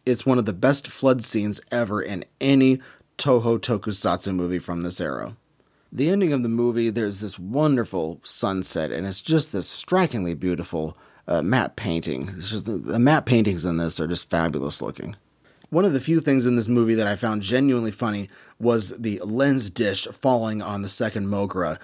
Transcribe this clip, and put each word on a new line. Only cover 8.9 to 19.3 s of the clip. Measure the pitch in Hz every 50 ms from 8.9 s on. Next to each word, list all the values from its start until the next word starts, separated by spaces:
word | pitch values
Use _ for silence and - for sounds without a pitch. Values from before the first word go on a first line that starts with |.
and | 58 69 92
it's | 98 95 - -
just | - 156 156 139 - -
this | 95 85 -
strikingly | - - - - 180 185 185 160 - 113 92 85 85
beautiful, | - 92 92 87 82 85 - - 80 78 80 - - - _ _ _ _ -
uh, | 85 82
matte | 76 92 123 127 92 - -
painting. | - - 98 82 82 80 85 71 64 69 95 95
It's | 90 87 104
just | 107 104 -
the, | 110 107
the | 82 - 62 85 113
matte | 120 139 156 151 -
paintings | - 120 113 107 104 92 82 76
in | 90 85
this | 82 85 82 - -
are | 80 80
just | 87 82 - -
fabulous | - 85 82 82 71 71 67 73 - - -
looking. | 52 - - - - 113 - _ _ _ _ _ _ _ _ _ _
One | 151 165 196
of | 196 143
the | 131
few | - 151 165 160
things | - 151 139 135 120
in | 127 123
this | 120 110 107
movie | 120 120 113 113 113
that | 110 107
I | 104 104
found | 98 120 113 110 104 101
genuinely | 98 120 131 139 139 127 120 113 110
funny | 104 - 123 110 104 101 98 - - - - - _ -
was | 110 117 117 113 101 92 95 -
the | 117 110 101 - 90
lens | 104